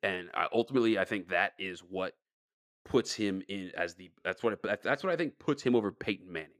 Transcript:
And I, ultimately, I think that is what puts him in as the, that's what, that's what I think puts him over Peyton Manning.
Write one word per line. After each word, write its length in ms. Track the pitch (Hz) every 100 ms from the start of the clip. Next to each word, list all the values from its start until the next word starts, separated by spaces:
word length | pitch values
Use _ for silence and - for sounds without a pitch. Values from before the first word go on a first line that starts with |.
And 260 | 104 92 87
I, 140 | - -
ultimately, 460 | 113 117 131 117 107
I 60 | 95
think 240 | 107 87
that 240 | 90 98 -
is 220 | 95 87
what 360 | 87 95 92 - _ _ _ _ _ _
puts 300 | - 127 113
him 280 | - 104 95 -
in 240 | 101 92 -
as 180 | 87 87
the, 160 | 92 _ 90
that's 180 | 95
what, 160 | 117 101 104 104
that's 200 | - 143
what 100 | 185
I 20 | 165
think 240 | 160 -
puts 240 | - 143
him 120 | 131 123
over 180 | 104
Peyton 360 | - - 101 92
Manning. 200 | 82 78 _